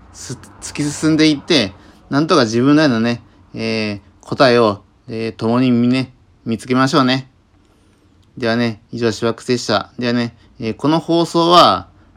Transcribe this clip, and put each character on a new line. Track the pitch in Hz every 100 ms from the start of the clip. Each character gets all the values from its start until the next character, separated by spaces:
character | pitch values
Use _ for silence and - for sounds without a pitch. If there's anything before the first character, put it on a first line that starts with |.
| -
す-、 | - - 127 - -
突 | - -
き |
進 | 147 143 156
ん | 156
で | 156
い | 143
っ |
て、 | - 156 98 - - - -
な | 135
ん | 156
と | 175
か |
自 | 113 117
分 | 131 147
な | 156
り |
の | 117
ね、 | 117 120 - _ _
え | 117 113 110 107
ー、 | 101 _ _
答 | - 113 135
え | 120
を、 | 113 95 _ _ -
え | 113 113
ー、 |
共 | 110 113 120
に | 131
ね、 | 120 120 131 131 _ _ _ -
見 | 113
つ | -
け | 127
ま | 131
し | 151
ょ |
う | 127
ね。 | 131 131 _ _ _ _ _ _ _ _ _ _ -
で | 117
は | 117
ね、 | 117 107 -
以 | 120
上、 | 117
シ | 107 117
ワ |
ッ |
ク | 110
ス | -
で | 123
し | -
た。 | 104 - -
で | 123
は |
ね、 | 120 117 - _ -
え | 113
ー、 | 107
こ | 143
の | 165
放 | - 165 165
送 | 170 165
は、 | 175 127 92 - _ _